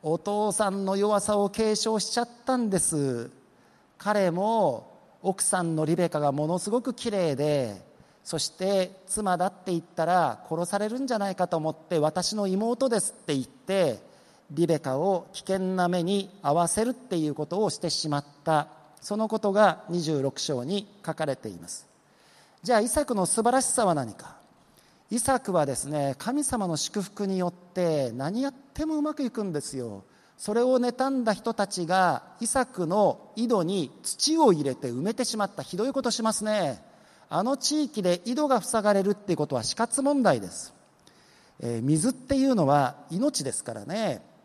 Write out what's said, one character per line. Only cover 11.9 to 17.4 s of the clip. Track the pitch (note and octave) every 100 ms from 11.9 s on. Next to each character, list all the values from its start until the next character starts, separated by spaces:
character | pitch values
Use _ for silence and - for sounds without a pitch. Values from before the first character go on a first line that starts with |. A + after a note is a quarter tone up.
| F3
「私 | D3+ E3 F3 G#3+
の | G3+
妹 | F#3+ A3+ A#3+ C4+
で | A3+
す」 | - -
っ | -
て |
言 | C#3+
っ | B2
て、 | - - F#3+ E3 G#2 - - - - _
リ | C#3+ E3
ベ | D#3+
カ | C#3 C3
を | F3+ F#3 -
危 | -
険 | - F#3+ F#3 F#3
な | F3
目 | F3+
に | E3+ G3+ G3 -
遭 | C#3+
わ | D#3 E3+
せ | - A#3
る |
っ |
て | B3+ - F3+
い | D3+
う |
こ | C#3+